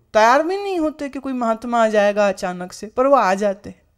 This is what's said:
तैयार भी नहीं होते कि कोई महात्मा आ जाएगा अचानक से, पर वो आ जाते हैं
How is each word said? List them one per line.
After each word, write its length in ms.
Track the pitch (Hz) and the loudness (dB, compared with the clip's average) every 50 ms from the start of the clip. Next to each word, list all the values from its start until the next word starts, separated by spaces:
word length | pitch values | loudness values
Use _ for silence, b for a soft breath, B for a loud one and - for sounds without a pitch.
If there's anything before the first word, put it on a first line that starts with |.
| _ _ | _ _
तैयार 300 | - 214 214 233 254 285 | 2 4 6 6 6 4
भी 140 | 311 330 381 | 2 0 -4
नहीं 220 | 403 403 392 381 349 | -6 -6 -6 -4 -2
होते 300 | 311 311 294 302 294 277 | -2 -4 -4 -6 -10 -10
कि 100 | 269 277 | -10 -10
कोई 140 | 254 269 | -10 -8
महात्मा 520 | 262 254 240 226 226 220 254 240 240 240 226 | -6 -4 -2 -4 -4 -4 -4 -4 0 0 2
आ 40 | 220 | 2
जाएगा 400 | 214 214 202 208 202 208 208 202 | 2 2 2 2 2 0 0 0
अचानक 440 | 190 - - 180 180 180 180 180 | -2 -2 -6 -8 -8 -8 -10 -12
से, 140 | - - - | -14 -16 -16
पर 200 | 208 - 262 254 | -8 -2 0 2
वो 100 | 277 285 | 4 4
आ 180 | 254 214 185 196 | 4 4 2 0
जाते 360 | 196 214 202 190 202 - 190 | 0 -2 -4 -4 -6 -12 -20
हैं 120 | 190 _ _ _ _ | -20 _ _ _ _